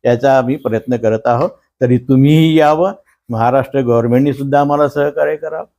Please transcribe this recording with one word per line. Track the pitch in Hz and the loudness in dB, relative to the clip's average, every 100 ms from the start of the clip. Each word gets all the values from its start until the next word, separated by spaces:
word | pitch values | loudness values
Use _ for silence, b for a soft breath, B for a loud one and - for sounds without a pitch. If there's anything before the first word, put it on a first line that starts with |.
याचा | 123 120 135 135 | 0 0 2 2
आम्ही | 123 151 | 0 -4
प्रयत्न | 120 110 - 120 | -4 -6 -4 -2
करत | 110 110 | -2 -2
आहोत. | 120 120 170 b b _ | 0 0 -2 b b _
तरी | 127 123 | -2 0
तुम्हीही | 123 131 139 156 160 156 | 2 2 4 4 4 2
यावं, | 151 156 185 208 b b - | 2 2 -2 -4 b b -10
महाराष्ट्र | 113 117 135 123 139 | -2 0 0 -2 -4
गव्हर्नमेंटनी | 120 117 117 123 143 | 0 0 2 0 0
सुद्धा | 139 139 143 | -2 -2 0
आम्हाला | 143 147 147 | 0 0 0
सहकार्य | 147 147 147 147 151 | 0 -4 -2 -4 -4
करावं. | 156 160 - | -8 -12 -14